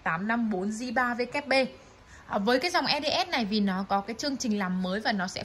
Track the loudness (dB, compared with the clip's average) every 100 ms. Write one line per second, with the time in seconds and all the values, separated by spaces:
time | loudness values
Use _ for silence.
0 | -2 -2 0 0 0 0 -2 -4 -2 0
1 | 0 0 -4 -4 2 2 2 -2 -20 -20
2 | -20 -20 -4 0 4 4 4 2 2 2
3 | 0 0 0 0 0 2 2 0 0 0
4 | 0 -4 -4 -2 0 0 0 0 0 -2
5 | 0 0 -2 -6